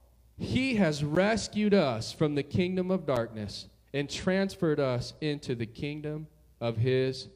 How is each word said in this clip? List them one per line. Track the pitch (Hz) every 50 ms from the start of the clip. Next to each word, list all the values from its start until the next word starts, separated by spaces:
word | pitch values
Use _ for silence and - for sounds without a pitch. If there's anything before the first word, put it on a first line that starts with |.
| - _ _ _ _ _ _
He | - 165 - 208 254 262 269 240
has | 208 185 156 151 139
rescued | 147 147 151 175 190 208 226 208 - - - 208 208 208
us | 202 196 156 135 113 110 113 -
from | - - 165 147 147
the | 143
kingdom | 139 - - 196 180 180 185 185 180 185
of | 190 185 147
darkness | 147 131 117 - - 113 107 104 95 - - - - - _ _ _ -
and | 139 143 143
transferred | - - - 190 185 190 196 190 - - 180 160 151 143
us | 139 131 123 120 123 - - -
into | 156 151 147 143 - - 127
the | 117 117
kingdom | 110 - - 151 143 147 151 147 151 151 156 156 - - _ - - _ _
of | 117 117 117
his | 113 120 131 127 131 131 131 127 - - - -